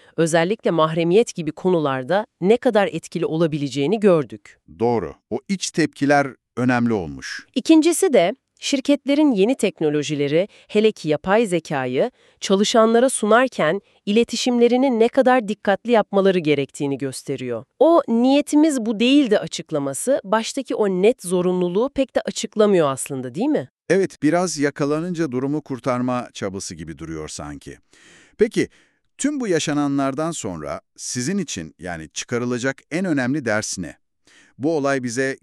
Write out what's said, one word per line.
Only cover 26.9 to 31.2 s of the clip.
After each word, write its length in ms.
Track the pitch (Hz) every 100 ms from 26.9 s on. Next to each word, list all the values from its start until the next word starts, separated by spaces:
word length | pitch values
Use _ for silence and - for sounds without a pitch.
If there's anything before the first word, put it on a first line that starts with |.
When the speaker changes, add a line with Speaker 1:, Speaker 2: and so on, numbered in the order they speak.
| 76
Speaker 2:
duruyor 300 | 80 80 78
sanki. 500 | - 73 71 - 65 _ _ _ - _ -
Peki, 300 | 220 180 123 _ _ _ _ -
tüm 220 | 285 302
bu 80 | 226
yaşananlardan 800 | 165 165 147 143 139 135 135 160
sonra 500 | 156 104 85 73 90 _ -
sizin 420 | - 123